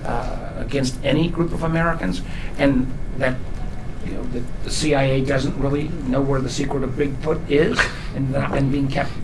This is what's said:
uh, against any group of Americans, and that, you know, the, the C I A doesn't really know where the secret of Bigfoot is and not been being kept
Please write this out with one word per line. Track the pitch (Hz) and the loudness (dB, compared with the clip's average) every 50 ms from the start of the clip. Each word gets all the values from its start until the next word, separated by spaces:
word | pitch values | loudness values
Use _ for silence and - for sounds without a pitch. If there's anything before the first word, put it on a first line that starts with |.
| - | -4
uh, | - 120 123 120 - - - - - - - | -2 -4 -2 -2 -2 -4 -4 -6 -6 -6 -6
against | - - - 139 127 127 - - - | -4 -2 0 0 0 0 -2 -2 0
any | 139 135 156 165 165 | 2 2 2 2 2
group | - - 170 165 165 | 2 0 0 0 0
of | 170 - | -2 0
Americans, | 165 160 165 165 170 170 170 - 190 175 - - - - - - - - - | 0 0 2 2 2 2 0 0 -2 -2 -2 -4 -4 -4 -4 -4 -4 0 2
and | 143 139 135 123 127 127 - - - - - - | 2 4 4 4 2 2 0 -2 -2 -2 -2 0
that, | 139 127 127 123 - - - - - - - - - - - - - | 0 0 0 0 -4 -4 -4 -4 -4 -4 -4 -4 -4 -6 -6 -4 -4
you | 170 - | -4 -4
know, | - 123 | -4 -4
the, | 123 127 123 - - - - - | -2 -2 -2 -4 -4 -4 -4 -2
the | - | -2
C | - - - 151 143 | 0 0 2 4 4
I | 135 139 | 4 4
A | 135 135 135 131 | 4 4 2 2
doesn't | 135 139 131 127 117 - - | 2 2 2 2 0 0 0
really | 139 139 139 147 147 - - - 139 127 | 0 2 2 0 0 -2 -4 -4 -2 0
know | 127 139 | 2 2
where | 139 139 135 131 | 2 2 2 2
the | 131 131 | 0 -2
secret | - - 143 - 139 135 131 | -2 -2 -2 0 0 -2 -2
of | 123 | -2
Bigfoot | 123 143 147 147 143 - - 160 160 165 - - | 0 0 0 0 0 -4 -2 -2 -2 -2 0 2
is | 147 143 160 214 247 - - - - - - - - | 4 4 4 4 4 2 0 0 -2 -6 -6 -6 -2
and | 135 135 131 | -2 -2 0
not | 135 139 139 143 | 0 0 0 0
been | - 139 135 135 | 0 2 2 2
being | 135 143 139 135 | 2 2 2 0
kept | 135 139 135 135 - - | 0 0 0 -2 -2 -4